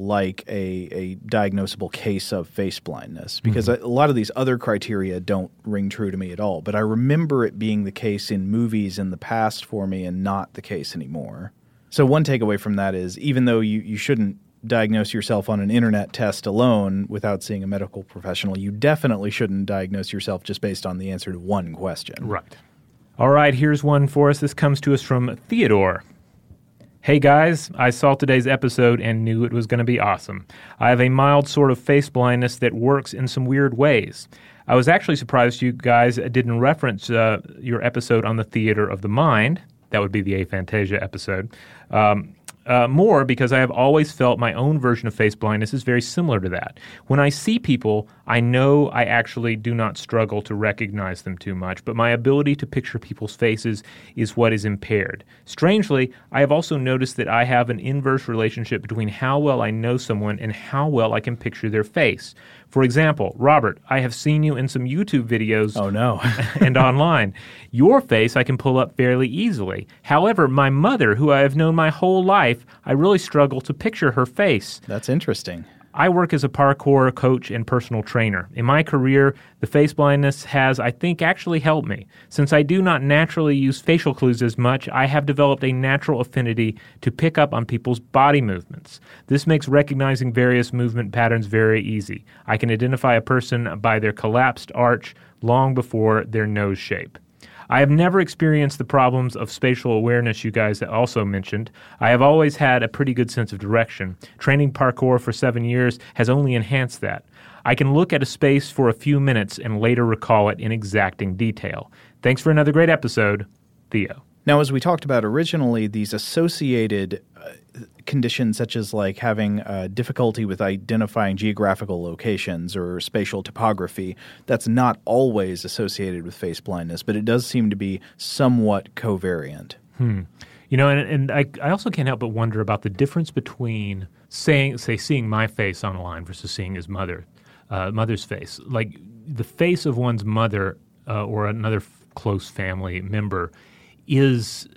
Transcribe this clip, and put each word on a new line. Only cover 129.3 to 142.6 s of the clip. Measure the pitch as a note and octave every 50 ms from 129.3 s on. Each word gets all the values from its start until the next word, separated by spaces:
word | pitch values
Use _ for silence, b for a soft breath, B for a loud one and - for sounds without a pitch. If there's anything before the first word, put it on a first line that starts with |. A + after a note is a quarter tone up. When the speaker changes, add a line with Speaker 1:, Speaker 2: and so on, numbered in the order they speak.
| F2+ D#2+ C#2+ C#2 D2+ D2+ - - - - _ _ _ -
Speaker 2:
Hmm. | B2+ A#2 G#2 F#2+ F2+ - B B B B B B B B
You | C3+ C3
know, | C#3 C#3+
and, | C#3 C#3+
and | C3 G2 D3+ C#3+ C3+ C#3
I, | D3 C#3+ C#3 C#3+ - -
I | C3+ D3
also | F#3 G3 - A#3
can't | F3 - C#3 C3+
help | C3 A2+
but | B2 A2+
wonder | A2 A2+ A#2 A2+ G#2 G#2+
about | A2+ A2 G#2 G2+
the | - G#2+
difference | F#2+ F#2 C#3 C#3+ - E3+ D#3+ -
between | - C3+ - - - - B2 A#2 A2 G#2+ G#2 G2+ G2 F#2+ F#2+ - b b b b
saying, | - - - D#3+ D3+ C#3 C3+ C#3 B2+ A#2+
say, | - - A2+ -
seeing | - - D3+ C3+ A#2 G#2+
my | G#2+ A2 A2
face | G#2+ - - G#2+ F#2+ F2+ - -
online | G2+ F#2+ F2+ F2+ F2 E2 E2 E2+
versus | F#2 F2+ - - F#2
seeing | - - F#2+ F#2 F#2+
his | F2+ E2 D#2+
mother, | G2 F#2 F#2+ F2+ F2 F2 E2+ - _ b b b b b b b
uh, | G2+ F#2+ F#2 F#2+
mother's | G#2 A2 A2+ A2+ A2 G2+ -
face. | - G#2 - - - - - -
Like, | - C3 A2+ A2+ G#2+ - - E2 G#2 A2+ A2+ A2 D#3
the | C#3+ A2+ A2+
face | - - - E3+ F3 F3+ E3+ -
of | D#3 B2 A#2
one's | B2 B2 A#2 G#2+ G2+
mother, | G#2+ G#2+ A2 A2+ A2 G#2+ G2+ F#2+ F#2+ F2+ - _ _ _ _ _ -
uh, | A2 G#2 G#2
or | G#2+ A2 G#2+ G#2
another | G#2 A2 A2+ A2 A2 A2 G2
f-, | - - _ _ _ _ -
close | - - A2 G2+ F#2+ - -
family | - -